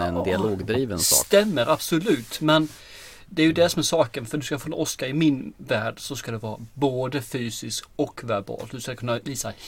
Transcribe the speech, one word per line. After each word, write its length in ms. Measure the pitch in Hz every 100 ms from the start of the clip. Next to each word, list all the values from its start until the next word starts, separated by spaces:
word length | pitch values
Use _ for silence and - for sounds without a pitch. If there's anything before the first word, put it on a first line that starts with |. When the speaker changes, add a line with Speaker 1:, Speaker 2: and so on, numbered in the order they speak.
Speaker 1:
en 140 | 87 85
Speaker 2:
Ja, 80 |
Speaker 1:
dialogdriven 760 | 90 92 110 98 98 117 127 92
sak. 260 | - - -
Speaker 2:
stämmer, 440 | 202 214 151 120
absolut. 720 | 156 - 160 208 143 113 -
Men 260 | 151 156 156 - - - - - -
det 160 | 165
är 40 | 160
ju 80 |
det 160 | 165 170
som 100 | -
är 40 |
saken, 420 | 147 165 135 143 117
för 120 | 151
du 60 |
ska 160 | - 143
få 80 | 156
en 60 |
Oscar 340 | - 151 - 131
i 60 |
min 400 | 147 160 135 - -
värld 420 | - 117 110 -
så 160 | - 135
ska 160 | -
det 60 | 113
vara 200 | 110 107 117
både 480 | - 139 127 127 143
fysiskt 680 | 120 135 117 - 117 110 - -
och 260 | 147 -
verbalt. 480 | 120 104 98 - -
Du 100 | 131
ska 140 | 123 123
kunna 240 | 120 120
visa 320 | 131 127 110 -